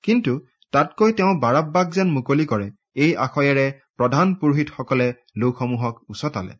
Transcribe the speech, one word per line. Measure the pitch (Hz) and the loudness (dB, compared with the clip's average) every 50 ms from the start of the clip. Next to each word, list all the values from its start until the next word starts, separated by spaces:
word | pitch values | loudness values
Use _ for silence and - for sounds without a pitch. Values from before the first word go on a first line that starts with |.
কিন্তু | - - 120 120 113 127 123 143 - _ _ _ _ _ | 0 2 0 2 2 0 -2 -4 -6 _ _ _ _ _
তাতকৈ | - 139 151 - - - 214 220 | 0 0 0 0 0 2 2 2
তেওঁ | 220 208 185 190 190 156 | 4 2 2 2 2 2
বাৰাব্বাক | 120 117 127 151 156 151 151 180 185 170 | 2 2 2 2 0 0 0 -2 -2 0
যেন | 165 190 190 185 | 0 0 0 0
মুকলি | 151 131 120 - 139 147 156 | 0 -2 0 0 0 0 0
কৰে, | 147 117 104 98 101 - _ _ _ _ | 0 -2 -4 -4 -6 -12 _ _ _ _
এই | 135 143 160 160 | 0 0 0 2
আশয়েৰে | 107 127 135 - 147 143 143 139 139 135 135 135 139 _ _ _ | 0 -2 -2 0 0 2 2 2 2 0 -2 -4 -8 _ _ _
প্ৰধান | - 123 123 127 143 180 190 185 | -2 0 0 2 2 2 0 0
পুৰোহিতসকলে | 185 147 151 139 151 147 151 - - 120 - 135 127 123 123 123 _ _ _ _ | 0 0 0 0 0 -2 -4 -8 -12 -4 -2 0 0 0 0 -2 _ _ _ _
লোকসমূহক | 107 120 123 123 - 127 123 123 117 123 117 113 - _ - | -2 -2 -2 -2 -2 -4 -4 -2 -4 -4 -6 -6 -10 _ -18
উচতালে। | 107 - - 147 - 104 92 90 - | -14 -8 -8 -6 -6 -6 -10 -10 -14